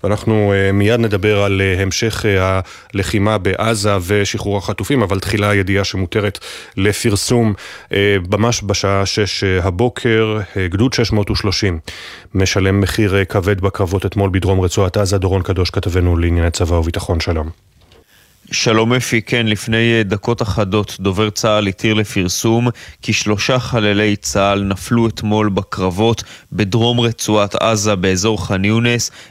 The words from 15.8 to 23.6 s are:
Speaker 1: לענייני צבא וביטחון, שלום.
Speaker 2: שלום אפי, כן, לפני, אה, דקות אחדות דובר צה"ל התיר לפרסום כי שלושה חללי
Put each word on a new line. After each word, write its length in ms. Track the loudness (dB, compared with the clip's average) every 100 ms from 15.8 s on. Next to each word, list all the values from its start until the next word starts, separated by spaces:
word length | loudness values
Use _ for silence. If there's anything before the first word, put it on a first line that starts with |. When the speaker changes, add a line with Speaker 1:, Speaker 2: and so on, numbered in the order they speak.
| -2 0 2 2
Speaker 1:
לענייני 340 | 2 2 0
צבא 240 | 0 0
וביטחון, 460 | 0 0 -4 -2 -2
שלום. 300 | -2 -4 -4 -12 _ _ _ -20 _ _ _ _ -10
Speaker 2:
שלום 400 | -2 2 2 2
אפי, 300 | 0 0 -2
כן, 240 | -2 -2 0
לפני, 520 | -2 -2 0 2 2
אה, 40 |
דקות 400 | 0 -2 -2 -2
אחדות 540 | -2 -2 0 0 -2 -4
דובר 300 | -2 0 -2
צה"ל 360 | 0 0 2 0
התיר 280 | -2 0
לפרסום 720 | 0 0 -2 -2 0 2 2 2 -2 -14 -12
כי 100 | -4
שלושה 460 | -2 0 -2 0
חללי 580 | 0